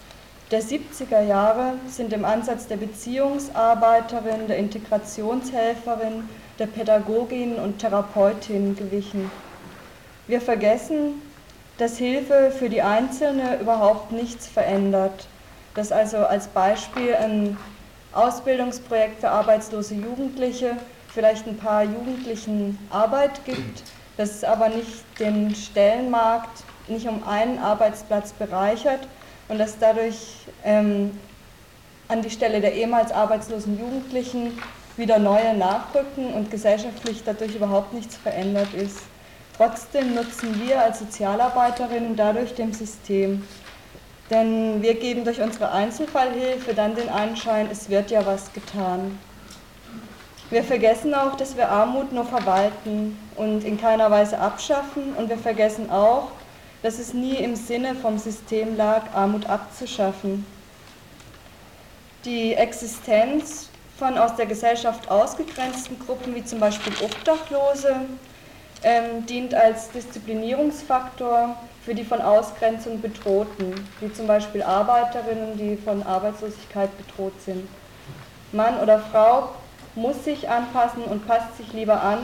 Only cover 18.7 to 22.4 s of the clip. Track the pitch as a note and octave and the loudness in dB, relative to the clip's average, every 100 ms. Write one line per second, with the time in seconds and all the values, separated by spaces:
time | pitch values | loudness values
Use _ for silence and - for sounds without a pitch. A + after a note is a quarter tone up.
18.7 | B3 - A3+ G#3+ A3 - G#3 G#3+ G#3+ G#3+ | -4 -2 0 0 0 0 2 4 4 2
19.7 | A3 G#3 G#3 A3 B3 C4+ C4 B3+ - B3 | -6 -6 -6 -6 -4 -4 -2 -4 -2 -4
20.7 | A#3+ - - - - A3 A3 A3+ G#3+ G#3+ | -4 -10 -18 -12 2 4 4 -4 -6 0
21.7 | G#3+ G#3 A3 A#3+ B3+ A#3+ A3 | 2 2 -2 -6 -6 -6 -8